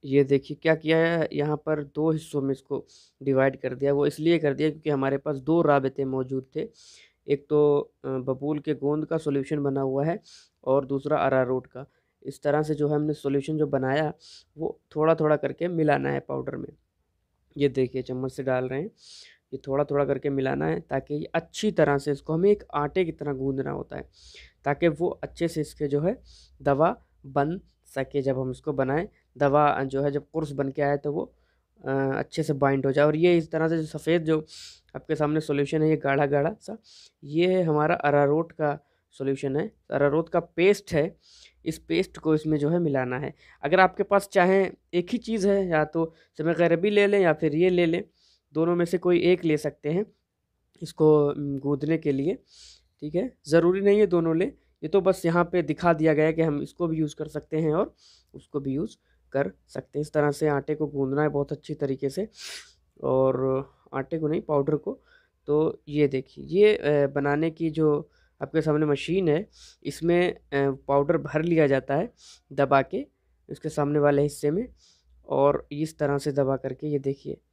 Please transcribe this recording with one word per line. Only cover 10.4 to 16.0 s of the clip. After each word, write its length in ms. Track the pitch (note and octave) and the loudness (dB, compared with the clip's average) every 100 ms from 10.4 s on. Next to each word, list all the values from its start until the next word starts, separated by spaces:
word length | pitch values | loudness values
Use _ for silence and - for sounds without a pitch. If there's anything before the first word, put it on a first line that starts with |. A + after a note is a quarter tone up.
| _ _ | _ _
और 220 | - C3+ C3+ | 0 0 0
दूसरा 320 | C#3 D3 D3+ | -6 -2 0
अरारोट 480 | C3+ C3 B2+ C3 B2 | 2 2 0 -2 -6
का। 180 | - B2+ _ _ _ | -18 -18 _ _ _
इस 180 | C3+ C#3 | -16 -6
तरह 180 | D3 D3 | -2 0
से 140 | D3+ D3 | 0 0
जो 120 | D3 | 0
है 80 | D3+ | 0
हमने 180 | D3+ | -2
सॉल्यूशन 440 | D3 C#3+ C#3 C#3 D#3 | -4 -2 -2 -2 -2
जो 80 | D3+ | -2
बनाया 440 | C#3 C3 C#3 D3+ - - - _ - | 0 0 -2 -2 -6 -20 -20 _ -10
वो 220 | D#3+ - _ D3+ | -10 -10 _ -2
थोड़ा 180 | D#3 E3 | 2 2
थोड़ा 200 | D3+ D3+ | 2 2
करके 300 | C#3+ D#3 E3+ | 0 -4 -4
मिलाना 400 | E3+ D3+ C#3 | 0 2 2